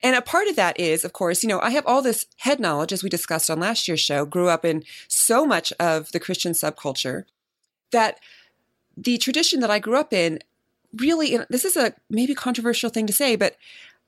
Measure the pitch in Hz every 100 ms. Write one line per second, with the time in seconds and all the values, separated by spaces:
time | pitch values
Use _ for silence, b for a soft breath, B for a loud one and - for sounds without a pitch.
0 | 247 254 247 339 415 311 180 - 175 160
1 | - - 180 180 226 185 - 269 - 254
2 | 254 220 - - 247 277 196 147 156 190
3 | 190 170 - 160 160 165 185 233 - 160
4 | - 143 147 175 180 165 170 156 - B
5 | B - - 226 302 190 - - 170 160
6 | 156 175 - 185 175 165 151 - 143 135
7 | 131 127 196 _ _ _ _ _ - 240
8 | 220 - b b b b b _ _ -
9 | - 240 - 262 330 294 233 208 220 254
10 | 302 196 170 160 - _ _ _ _ 220
11 | 269 330 294 233 - 247 381 349 233 -
12 | - 214 254 277 262 240 233 233 233 226
13 | 220 208 277 220 202 - B B B B